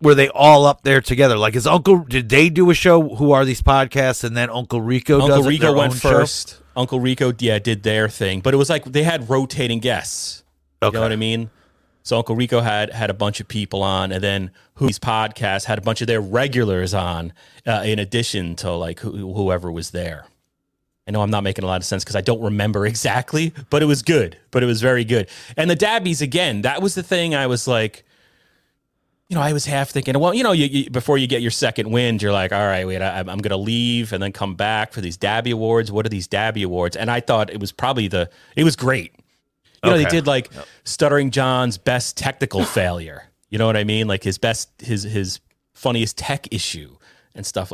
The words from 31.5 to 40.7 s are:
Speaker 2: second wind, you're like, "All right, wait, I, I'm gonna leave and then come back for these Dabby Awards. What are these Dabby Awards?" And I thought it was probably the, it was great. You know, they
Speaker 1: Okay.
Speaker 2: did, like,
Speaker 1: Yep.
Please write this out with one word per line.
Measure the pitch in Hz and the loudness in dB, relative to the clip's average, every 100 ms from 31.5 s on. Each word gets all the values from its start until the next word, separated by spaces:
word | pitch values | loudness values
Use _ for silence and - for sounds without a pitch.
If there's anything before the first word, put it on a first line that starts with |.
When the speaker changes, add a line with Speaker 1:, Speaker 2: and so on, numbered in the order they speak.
Speaker 2:
second | - 127 113 110 | -2 -2 -2 0
wind, | 120 123 107 | 0 2 0
you're | 101 | 0
like, | 101 92 | 0 0
"All | 101 101 | 0 0
right, | 95 92 | 0 -2
wait, | 92 | -4
I, | 95 92 | -4 -4
I'm | 92 95 | -8 -6
gonna | 104 98 | -4 -4
leave | 104 117 120 120 110 | -2 -2 -2 -2 -4
and | 98 | -6
then | 98 | -6
come | 98 98 | -6 -6
back | 87 104 110 110 | -4 -2 -2 -4
for | - | -6
these | 90 82 | -10 -4
Dabby | 101 110 120 | -2 -2 -2
Awards. | 113 110 117 110 | -2 0 0 0
What | 104 110 | -2 -4
are | |
these | 104 87 | -4 -4
Dabby | 98 110 110 | -2 -2 -2
Awards?" | 95 90 87 85 | -4 -2 -4 -4
And | 110 | -4
I | 120 | -2
thought | 120 117 101 | 0 0 0
it | 104 | -6
was | 101 | -10
probably | - 127 127 101 | -4 -2 -2 -2
the, | 90 87 _ _ - | -2 -4 _ _ 0
it | |
was | 160 | 2
great. | 131 127 131 - _ _ _ _ _ _ _ | 2 0 -2 -4 _ _ _ _ _ _ _
You | - | 2
know, | 175 | 4
they | 147 | 4
Speaker 1:
Okay. | 170 | 2
Speaker 2:
did, | 143 | 0
like, | 135 - | -2 -2
Speaker 1:
Yep. | - - | -12 -20